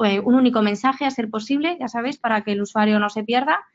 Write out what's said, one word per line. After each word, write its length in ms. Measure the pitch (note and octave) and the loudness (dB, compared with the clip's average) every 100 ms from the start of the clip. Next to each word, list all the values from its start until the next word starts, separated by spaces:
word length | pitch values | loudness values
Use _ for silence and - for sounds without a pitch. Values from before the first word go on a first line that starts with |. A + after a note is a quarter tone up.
eh, 160 | G#3 G3 | 0 2
un 120 | A#3+ | 4
único 300 | C4 B3 A#3 | 4 4 4
mensaje 420 | G#3 G3+ C4 C4+ C#4 | 2 2 -2 0 -2
a 60 | |
ser 180 | C4 A3 | -2 -4
posible, 480 | A3 G#3+ C#4+ E4 F4 | -6 -2 -2 -2 -4
ya 80 | B3 | -6
sabéis, 300 | A#3 B3 - | -6 -6 -4
para 240 | A3+ G#3+ | -2 -2
que 120 | G#3+ | -2
el 100 | G3+ | -4
usuario 360 | G3+ A3 G#3+ G#3 | -2 0 2 2
no 120 | G#3 | 0
se 120 | G#3+ | -4
pierda. 360 | G#3+ B3 C#4 F4+ - | -2 0 0 -2 -4